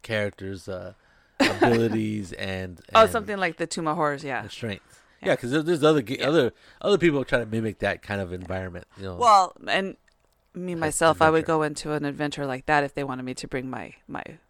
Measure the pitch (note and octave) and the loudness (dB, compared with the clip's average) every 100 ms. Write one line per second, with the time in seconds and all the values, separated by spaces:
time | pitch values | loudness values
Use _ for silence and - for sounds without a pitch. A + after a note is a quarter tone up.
0 | - A2 G#2 - G2 F#2+ - F#2 F#2 - | -4 -2 -2 -4 -10 -10 -10 -10 -12 -18
1 | _ _ _ - - - - - A#2 A2 | _ _ _ 0 0 4 4 4 2 0
2 | G#2+ G#2+ F#2 - G2 F#2+ F#2 F2 - A3+ | -2 -4 -8 -8 -6 -6 -8 -12 0 4
3 | A3 A#3 G3+ G3+ F3+ D#3+ E3 - D#3+ D3+ | 4 2 -4 -4 -4 -4 -6 -4 -4 0
4 | D3+ C#3 C#3+ B2 G#2 - A#2 G2 - _ | 0 -2 -6 -6 -8 -8 -8 -8 -12 _
5 | _ _ - C#3 A#2 D3 D#3 E3+ D3 D3+ | _ _ -2 0 0 -2 0 4 4 4
6 | G#2+ C3 - E3 A#2+ - - - - G3 | 2 -2 2 4 2 -2 -14 -6 0 4
7 | E3+ C#3+ B2+ B2+ A2+ A2+ A2 F#2+ G2+ F#2 | 4 2 0 0 0 -2 -2 -2 -2 -2
8 | - G2+ F2+ F2+ F2 F#2+ F#2 F2+ - - | -4 -6 -4 -8 -6 -6 -6 -12 -16 -12
9 | F#2+ F2+ A#3 G3+ F3+ - G2 D3 F#3+ - | -10 2 6 6 6 -2 -2 -2 -2 -8
10 | _ _ _ _ _ F3 F3+ E3+ D#3 - | _ _ _ _ _ -10 -8 -4 -2 4
11 | E3 D3+ D#3+ D#3+ D#3+ D#3+ D3+ D3 D3+ D3+ | 4 6 6 6 2 0 0 -4 -6 -4
12 | C#3+ C#3 D3 C#3+ C#3+ B2+ C#3+ D3+ C#3+ - | -4 -4 -6 -4 -6 -4 0 2 0 -4
13 | C#3 B2+ B2+ B2+ C#3 C3+ C3 A#2+ E2+ - | -6 -6 -8 -10 -8 -8 -6 -10 -12 -16
14 | - - - D#3 | -14 -12 -12 -16